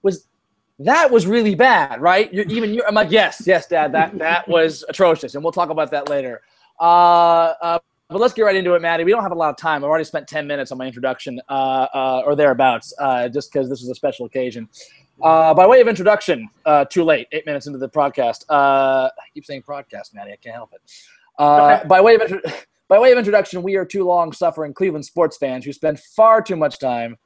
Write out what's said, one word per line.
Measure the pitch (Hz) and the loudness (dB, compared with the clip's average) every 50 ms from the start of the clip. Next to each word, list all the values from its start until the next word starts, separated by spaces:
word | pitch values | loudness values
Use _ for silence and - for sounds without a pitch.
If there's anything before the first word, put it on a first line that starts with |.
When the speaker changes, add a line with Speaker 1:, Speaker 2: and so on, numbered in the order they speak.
| - | -2
Speaker 1:
was, | 196 180 156 _ _ _ _ _ _ _ _ _ _ _ _ | -4 -4 -4 _ _ _ _ _ _ _ _ _ _ _ _
that | 139 190 277 330 220 - | -2 0 2 2 2 4
was | 247 226 165 | 2 2 2
really | 185 214 240 226 214 196 | 2 0 0 0 0 2
bad, | 151 247 262 233 180 147 139 120 117 | 4 4 4 4 2 0 -2 -6 -2
right? | 143 175 180 196 220 - 180 | 0 2 2 2 0 -2 -4
You're, | 190 208 | -6 -6
even | 165 214 233 226 208 208 | -4 -4 -4 -4 -4 -4
you," | 233 - | -4 -4
I'm | 208 208 | 0 0
like, | 214 214 160 | 0 0 2
"Yes, | 180 220 196 160 - - - | 2 2 2 2 -4 -6 0
yes, | 175 190 165 - | 0 0 0 0
Dad, | _ 175 160 151 147 131 | _ -2 -2 0 0 0
that, | 160 156 160 - - | -2 -2 -2 -4 -6
that | 156 160 170 175 170 | -4 -2 -2 -2 -2
was | - 170 165 160 165 151 - - - | 0 2 2 2 2 -2 -8 -14 -14
atrocious." | 151 - 190 175 160 151 - 123 - | -2 2 2 2 2 0 -4 -12 -12
And | 143 151 | -6 -6
we'll | 165 - | -6 -4
talk | 185 175 151 | -4 -4 -4
about | 160 156 151 143 | -2 -4 -4 -4
that | 151 147 143 143 | -4 -8 -6 -4
later. | 147 143 131 127 117 107 _ _ _ _ _ _ _ _ | -6 -6 -6 -8 -12 -14 _ _ _ _ _ _ _ _
Uh, | 165 170 175 175 175 175 175 170 170 170 170 165 165 165 160 - | 2 4 4 6 6 6 6 4 4 4 4 2 2 0 -2 -4
uh, | 170 170 170 170 _ _ _ _ _ _ | -4 -4 -4 -4 _ _ _ _ _ _
but | 165 196 | -4 -2
let's | 226 247 - | -2 -2 0
get | 226 220 | 2 0
right | 208 190 | 2 2
into | 190 185 175 175 | 0 0 0 0
it, | 170 | 0
Maddie. | 165 165 170 165 170 | 0 -2 -2 0 0
We | 180 | 0
don't | 214 233 202 | 0 0 -2
have | 190 175 | -6 -4
a | |
lot | 165 165 151 | -2 -4 -4
of | 143 | -4
time. | - - 165 156 143 139 | -4 -4 -4 -4 -2 -2
I've | 143 | -2
already | 156 160 156 | -2 -2 -2
spent | 151 - 156 143 | -6 -10 -12 -12
ten | - - 156 147 | -8 -10 -10 -8
minutes | 143 147 143 135 - | -6 -8 -8 -8 -10
on | 135 | -10
my | 127 131 | -12 -12
introduction, | 131 117 123 127 131 127 - - 143 123 123 - - | -12 -12 -6 -6 -6 -6 -6 -10 -14 -14 -14 -12 -8
uh, | 139 135 135 135 131 131 131 - - | -4 -4 -2 -2 -2 -2 -4 -4 -4
uh, | 139 131 131 131 131 127 | -4 -4 -2 -2 -2 -2
or | 143 147 | -2 0
thereabouts, | 143 151 143 127 123 135 131 120 113 - - - - | 2 2 2 2 2 2 2 2 0 -8 -14 -10 -6
uh, | 143 135 127 123 123 | -4 -2 -2 -2 -4
just | 123 117 143 139 - | -4 -6 -8 -10 -6
'cause | _ 143 135 127 | _ -6 -6 -6
this | 139 123 | -8 -12
is | 123 123 | -10 -14
a | 127 | -12
special | - - 143 131 - 123 | -6 -6 -6 -6 -6 -14
occasion. | 113 _ 135 127 127 110 120 113 _ _ - - _ _ _ _ _ _ _ - | -10 _ -8 -8 -8 -10 -12 -18 _ _ -20 -20 _ _ _ _ _ _ _ 2
Uh, | 160 160 160 160 160 | 2 4 4 4 4
by | 156 165 185 | 6 6 6
way | 202 247 262 | 8 8 6
of | 240 | 6
introduction, | 226 220 170 180 196 208 202 - - 165 120 110 104 _ _ _ | 4 2 0 2 2 2 2 0 -4 -4 -4 -6 -16 _ _ _
uh, | 160 151 147 139 | 2 2 2 2
too | - - 185 170 | 0 -2 -2 2
late, | 160 156 123 117 _ | 2 0 0 0 _
eight | - 160 - | -10 -10 -8
minutes | 151 147 139 - | -8 -10 -8 -10
into | 147 143 127 | -12 -10 -10
the | 135 127 | -10 -6
podcast. | _ 151 143 143 - - 127 120 113 - - - | _ -2 -2 -2 -2 -2 -2 -2 -4 -6 -6 -2
Uh, | 151 143 139 139 139 135 135 135 135 135 131 131 | 0 2 2 2 2 2 2 0 0 0 -2 -2
I | - - - _ _ | -6 -8 -20 _ _
keep | 151 143 | -20 -16
saying | - 143 135 - | -16 -16 -16 -14
broadcast, | - 147 139 - _ - 98 101 - _ | -14 -14 -14 -14 _ -18 -20 -20 -18 _
Maddie. | 104 101 101 104 | -20 -18 -18 -20
I | |
can't | _ _ 117 113 | _ _ -18 -18
help | 120 117 _ _ | -18 -18 _ _
it. | - _ _ - - - _ _ _ _ _ _ - | -20 _ _ -20 -20 -20 _ _ _ _ _ _ 0
Uh, | 147 147 147 147 147 147 147 - | 2 4 4 6 6 6 4 4
Speaker 2:
Okay. | - | 4
Speaker 1:
by | 147 185 185 | 2 4 6
way | 196 226 233 | 6 6 6
of | 214 | 4
intro-, | 220 175 190 196 - 160 - - - | 2 -2 -6 -8 -10 -12 -14 -14 -20
<laughs> | _ _ _ _ | _ _ _ _
by | _ 190 208 | _ 4 4
way | 240 262 | 6 6
of | 247 | 4
introduction, | 247 226 202 208 208 190 - - 180 175 | 4 2 2 2 0 0 0 -8 -10 -6
we | 196 196 | -4 -4
are | 196 180 | -4 -4
two | - - 202 190 | -4 -6 -4 -2
long-suffering | 180 175 175 170 160 143 - 180 170 165 160 156 147 139 | 0 0 0 -2 -4 -6 -4 -4 -4 -4 -4 -10 -10 -6
Cleveland | - 190 185 156 151 143 | -4 -4 -4 -4 -6 -12
sports | - _ 170 170 156 - | -10 _ -2 -2 -2 -2
fans | - - 135 127 127 120 | -6 -8 -6 -6 -8 -10
who | 143 135 | -14 -14
spend | - - 156 147 143 | -6 -4 -4 -4 -6
far | - - - - 220 226 220 220 - | -12 -12 0 2 4 4 4 2 0
too | - 190 | -4 -4
much | 160 156 143 - | -4 -4 -4 -4
time | - - 131 123 120 117 117 117 _ _ | -6 -6 -6 -4 -4 -8 -10 -12 _ _